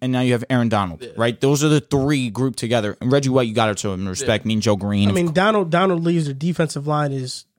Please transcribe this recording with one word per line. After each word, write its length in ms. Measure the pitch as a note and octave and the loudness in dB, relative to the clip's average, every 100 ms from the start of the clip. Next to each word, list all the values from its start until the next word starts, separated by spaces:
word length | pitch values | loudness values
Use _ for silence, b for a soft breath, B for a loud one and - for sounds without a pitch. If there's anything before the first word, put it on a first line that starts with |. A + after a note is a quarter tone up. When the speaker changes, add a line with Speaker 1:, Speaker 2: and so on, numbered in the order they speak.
Speaker 1:
and 100 | B2+ | -2
now 80 | B2+ | 0
you 120 | B2+ | 2
have 120 | A#2+ B2 | 0 0
Aaron 180 | B2+ A#2 | 0 2
Donald, 320 | G#2+ F#2 E2 | 0 -2 -6
Speaker 2:
Yeah. 80 | - - | -10 -2
Speaker 1:
right? 240 | A#2 A2+ | -2 0
Those 240 | C3+ C#3+ | 2 2
are 40 | D3+ | 4
the 100 | D3+ | 2
three 480 | - C#3 C#3 C#3+ B2 | 0 0 0 0 -2
grouped 300 | G#2 C3 A2+ | -2 -2 -2
together. 380 | A#2 A#2+ G#2 - | -2 0 0 -2
And 100 | B2 | 0
Reggie 200 | C#3 C3+ | 2 4
White, 180 | B2+ A#2+ | 2 2
you 60 | |
gotta 200 | A2 A2 G2+ | 2 0 0
show 180 | G#2 | -4
him 120 | F#2 G2 | -4 -4
respect. 380 | F#2 - G#2+ | -4 -2 -2
Speaker 2:
Yeah. 40 | A2 | 0
Speaker 1:
Mean 120 | A2 | 0
Joe 160 | A2 G2+ | 0 0
Green. 320 | G2+ G2+ G2+ | 0 0 2
Speaker 3:
I 20 | |
Speaker 1:
Of 40 | |
Speaker 3:
mean, 140 | F3+ E3+ | 2 0
Speaker 1:
cou- 40 | |
Speaker 3:
Donald, 380 | D#3 G#3 G#3+ E3+ | 2 2 2 2
Donald 340 | F3 F#3+ E3+ | 2 2 0
leaves 220 | E3+ E3+ D3 | 0 0 -2
their 80 | |
defensive 520 | C3+ E3+ E3 D#3 D3 D3 | -4 -2 -2 -2 -4 -2
line 260 | D3+ C#3+ | -2 -2
is, 340 | C3+ B2+ - - | -4 -8 -10 -16